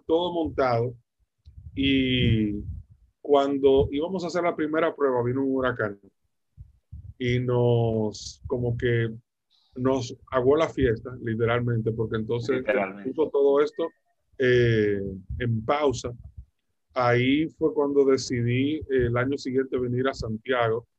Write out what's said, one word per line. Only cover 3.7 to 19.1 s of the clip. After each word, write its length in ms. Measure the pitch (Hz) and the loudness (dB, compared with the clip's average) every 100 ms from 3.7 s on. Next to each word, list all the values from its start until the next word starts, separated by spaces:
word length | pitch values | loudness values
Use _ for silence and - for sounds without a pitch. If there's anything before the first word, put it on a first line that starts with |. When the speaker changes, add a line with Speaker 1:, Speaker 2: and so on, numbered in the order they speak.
| 135 135 | 4 4
Speaker 1:
íbamos 320 | 143 165 185 | -2 -4 -4
a 20 | 170 | -4
hacer 160 | 170 | 0
la 140 | 175 165 | 0 0
primera 360 | 151 156 165 | -2 0 0
prueba, 300 | - 143 123 | 0 0 2
vino 220 | 120 127 | 0 -2
un 100 | 135 | -2
huracán, 460 | 135 127 123 107 101 98 _ _ _ _ - - _ _ - - - | 0 -2 -2 -4 -6 -16 _ _ _ _ -20 -20 _ _ -18 -18 -6
y 220 | 123 123 | -2 0
nos, 1040 | 123 123 120 120 117 113 107 104 - - - | 0 2 4 4 2 0 -2 -4 -14 -16 -6
como 280 | 127 123 117 | -4 -2 -2
que 320 | 123 117 113 113 - _ _ _ _ - | 0 0 -2 -6 -18 _ _ _ _ -4
nos 400 | 127 135 117 139 _ | 0 0 -4 -12 _
aguó 240 | 131 123 151 | 0 2 4
la 120 | 160 | 2
fiesta, 480 | - 131 110 - 127 | 0 0 0 -6 -10
literalmente, 680 | 120 113 113 120 120 120 113 | -6 -2 0 0 0 -2 -2
porque 240 | 110 110 113 | -2 -4 -4
entonces 400 | 110 120 120 127 | -4 -4 -2 -2
Speaker 2:
Literalmente. 520 | 127 104 98 101 101 | 0 0 -2 -6 -8
Speaker 1:
puso 220 | 139 151 | -2 0
todo 320 | 143 139 139 | 2 4 4
esto, 260 | 147 - 165 - _ _ _ - | 2 -2 -8 -8 _ _ _ -2
eh, 640 | 127 123 120 113 104 101 98 95 95 - | 2 4 4 4 2 0 -4 -10 -10 -6
en 260 | 123 113 | -2 -2
pausa. 480 | 113 147 147 120 120 123 - - - _ _ _ _ | -2 0 0 0 -6 -12 -16 -20 -20 _ _ _ _
Ahí 560 | - 120 120 123 143 160 | -2 2 4 4 2 0
fue 220 | - 160 | -2 -2
cuando 320 | 151 143 143 | 0 2 4
decidí, 720 | 135 131 127 127 117 123 139 156 | 4 4 0 -2 0 0 0 -2
eh, 280 | - 135 | -2 0
el 100 | 120 | 0